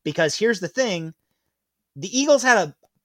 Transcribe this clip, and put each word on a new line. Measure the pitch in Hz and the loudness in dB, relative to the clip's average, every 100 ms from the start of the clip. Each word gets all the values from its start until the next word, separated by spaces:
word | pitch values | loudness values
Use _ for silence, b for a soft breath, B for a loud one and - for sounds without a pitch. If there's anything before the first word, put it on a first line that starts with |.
because | 151 151 156 - | -6 -2 -2 0
here's | 220 202 | -2 -2
the | 170 | -4
thing. | - 240 175 160 - _ _ _ _ _ _ _ 139 | -4 -4 -4 -8 -16 _ _ _ _ _ _ _ -14
The | 190 247 | -6 0
Eagles | 294 277 | 2 4
had | 254 226 | 4 2
a, | 156 - _ _ | 2 -6 _ _